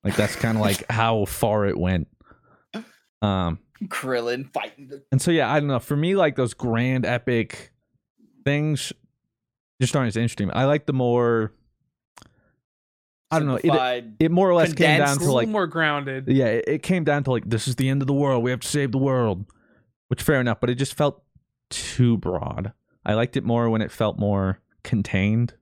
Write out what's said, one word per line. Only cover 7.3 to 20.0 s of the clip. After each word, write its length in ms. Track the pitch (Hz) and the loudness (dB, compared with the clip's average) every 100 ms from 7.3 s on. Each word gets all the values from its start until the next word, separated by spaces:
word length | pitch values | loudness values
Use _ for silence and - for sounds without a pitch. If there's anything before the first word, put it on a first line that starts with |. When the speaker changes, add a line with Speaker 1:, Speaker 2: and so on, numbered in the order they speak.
| 117 107 - - _ _ _ _ _ _ _ | 0 -2 -8 -20 _ _ _ _ _ _ _
Speaker 1:
things 480 | - 147 151 143 - - _ _ _ _ _ _ _ _ | -2 -2 -2 -2 -6 -14 _ _ _ _ _ _ _ _
just 140 | 123 147 | -2 0
aren't 120 | 120 | 0
as 80 | 110 | 0
interesting. 340 | 117 - 101 | -2 -2 -4
I 120 | - 135 | 0 0
like 200 | 147 - | 0 -2
the 60 | |
more, 600 | 135 123 120 117 113 107 _ _ _ _ _ _ - - _ _ _ _ _ _ _ _ _ _ | -2 2 2 2 2 -2 _ _ _ _ _ _ -20 -20 _ _ _ _ _ _ _ _ _ _
I 80 | 160 | -2
don't 100 | 147 | 0
know, 120 | 127 | 0
it, 80 | 170 | 2
Speaker 2:
Simplified, 460 | 135 127 123 117 - | 2 0 -4 -8 -2
Speaker 1:
it 100 | 160 | 2
more 180 | 180 190 | 4 4
or 40 | |
less 180 | 175 170 | 4 4
came 220 | 151 156 151 | 4 4 4
down 220 | 143 139 | 4 2
Speaker 2:
condensed. 20 | |
Speaker 1:
to, 60 | 143 | 2
Speaker 3:
A 60 | |
Speaker 1:
like, 140 | 131 220 | 2 2
Speaker 3:
little 60 | |
more 140 | 214 175 | 0 -2
grounded. 680 | 165 156 147 139 135 135 135 | 0 0 0 -4 -6 2 2
Speaker 1:
yeah, 100 | 120 | 4
it, 180 | 117 - | 0 0
it 140 | 151 | -4
came 220 | - 185 | 0 0
down 200 | 147 147 | 2 0
to, 60 | 131 | 0
like, 180 | 120 98 | -2 -2
"This 200 | 110 135 | -2 -2
is 80 | 120 | -2
the 120 | 135 | 0
end 140 | 139 | 0
of 60 | 135 | 0
the 60 | |
world. 280 | 143 143 127 | 0 2 0
We 60 | 120 | 0
have 100 | 123 | -2
to 80 | - | -4
save 240 | 147 139 | -2 0
the 60 | 131 | 0
world." 480 | 135 127 117 92 101 _ _ _ _ _ | 0 2 0 -2 -8 _ _ _ _ _